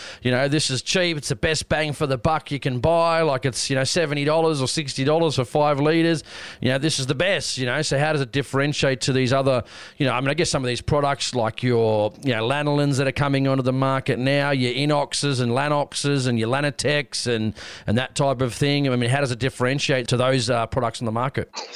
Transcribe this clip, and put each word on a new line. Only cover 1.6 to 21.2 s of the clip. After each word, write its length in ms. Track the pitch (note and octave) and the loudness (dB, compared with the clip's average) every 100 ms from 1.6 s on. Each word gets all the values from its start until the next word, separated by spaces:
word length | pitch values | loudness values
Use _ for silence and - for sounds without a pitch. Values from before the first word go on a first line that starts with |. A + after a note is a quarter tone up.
| - | 0
bang 260 | D3+ D3+ | -2 -2
for 120 | C3+ D3 | -2 -2
the 140 | C3 | 0
buck 320 | D#3+ D#3 - | 0 0 -2
you 80 | C#3+ | -4
can 200 | D3 B2 | -2 0
buy. 420 | D#3 E3+ E3 E3 | 2 2 2 2
Like, 240 | D#3+ C3 C3+ | 2 0 -2
it's, 240 | - - | -2 -2
you 40 | C3+ | 0
know, 80 | |
seventy 400 | C3+ F3+ D#3 C#3+ | 0 0 0 0
dollars 380 | C#3+ D#3+ D#3+ D3 | 2 2 2 2
or 60 | B2+ | 0
sixty 360 | - C#3 - | -2 -4 -2
dollars 320 | C3+ D#3+ E3 C3+ | 2 4 4 2
for 100 | B2 | 0
five 340 | D3+ D3 C#3 | 2 2 4
litres. 440 | D3+ E3 E3 D#3 - - - - | 4 4 4 0 -4 -14 -16 -4
You 80 | A#2+ | 0
know, 80 | C3+ | 0
this 220 | C#3 C3+ | 0 -2
is 80 | C3 | -2
the 80 | C#3 | 0
best," 420 | F3+ E3+ - - | 0 0 -2 -4
you 80 | B2+ | -2
know. 160 | C3+ | -2
So 160 | D#3 C#3 | 0 0
how 160 | D3+ | 2
does 80 | D3+ | 0
it 100 | B2+ | -2
differentiate 720 | C#3 C3 C3+ C#3+ D3 C#3+ C3 | -4 -2 0 0 0 0 0
to 120 | - | 0
these 200 | C3 B2+ | 2 2
other, 300 | C3+ C3+ B2+ - - - - | 2 2 0 -2 -12 -14 -2
you 80 | C3+ | 0
know, 80 | |
I 80 | A#2+ | 0
mean, 80 | C3+ | 0
I 60 | D3+ | 0
guess 160 | E3 | 0
some 120 | D3 | 0
of 40 | B2+ | -2
these 140 | A#2+ | -4
products 520 | - D3 C#3 C#3 - | 0 0 2 -2 -2
like 300 | B2+ A2 - | -2 -2 -2
your, 500 | B2 A#2 A2+ G#2+ G#2 - | 0 2 2 2 0 -2
you 140 | C3+ A2 | -2 0
know, 120 | A2+ | 0
lanolins 500 | C#3+ D3 D3 C#3+ C3+ | 0 0 0 2 0
that 100 | C3+ | 0
are 60 | |
coming 340 | - C#3+ C#3 C3+ | 0 0 2 2
onto 160 | C3 | 0
the 100 | B2+ | 0
market 460 | C3 C3+ C3+ C3+ A#2 | 0 0 0 -2 -2
now, 320 | C3 C#3+ C#3+ | 0 0 0
your 220 | C#3 B2 | 0 0
inoxes 680 | A#2+ D3 D3 C#3 - C#3+ B2+ | 0 0 0 0 -2 -2 0
and 140 | B2 | 0
lanoxes 760 | A#2+ D3 D3 C#3 - C#3+ C#3+ B2+ | 0 0 0 -2 -4 -2 0 0
and 100 | A#2 | 0
your 120 | A2+ | 0
Lanotex 760 | C3+ D3 - C#3+ D3 - - B2 | 0 -2 -2 0 0 -2 -4 -2
and, 300 | A2+ G#2+ - - - - | 0 -2 -4 -12 -8 -2
and 100 | A2 | 0
that 160 | C3 | 0
type 280 | - C#3 B2+ | 0 0 0
of 120 | C3 | -2
thing. 340 | - C#3+ C#3+ C#3 | 0 0 0 0
I 60 | B2 | 0
mean, 120 | A#2+ | 0
how 120 | C#3 | 0
does 100 | C#3 | 0
it 80 | A#2 | -2
differentiate 720 | B2+ - B2 C#3 - C3 A#2+ | -4 0 -2 0 0 0 0
to 80 | B2 | 0
those, 320 | B2+ C3 A#2 | 2 2 2
uh, 180 | A#2 A2+ | 0 0
products 340 | C3+ A#2+ - | -2 -2 -2
on 40 | A#2 | -4
the 80 | |
market? 360 | A2+ | -2